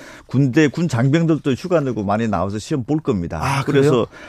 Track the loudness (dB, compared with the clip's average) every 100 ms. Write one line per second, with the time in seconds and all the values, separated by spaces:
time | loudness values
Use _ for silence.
0 | -20 -20 -4 0 2 4 2 2 -2 0
1 | 2 2 2 0 0 -4 0 0 0 -4
2 | -2 0 0 -2 -2 -4 -6 -6 -2 -2
3 | 0 -2 -2 -4 -2 -2 0 2 4 2
4 | 0 -8